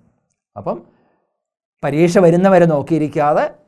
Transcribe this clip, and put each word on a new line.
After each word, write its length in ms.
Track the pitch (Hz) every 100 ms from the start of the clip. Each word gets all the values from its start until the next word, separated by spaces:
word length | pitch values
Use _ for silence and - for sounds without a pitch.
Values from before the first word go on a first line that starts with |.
| _ _ _ _ _ 107
അപ്പം 220 | 107 339 - _ _ _ _ _ _ _ _ _
പരീക്ഷ 340 | 151 147 170 202
വരുന്നവരെ 480 | 175 170 196 185 170
നോക്കിയിരിക്കാതെ 760 | 147 131 165 151 165 147 156 285 -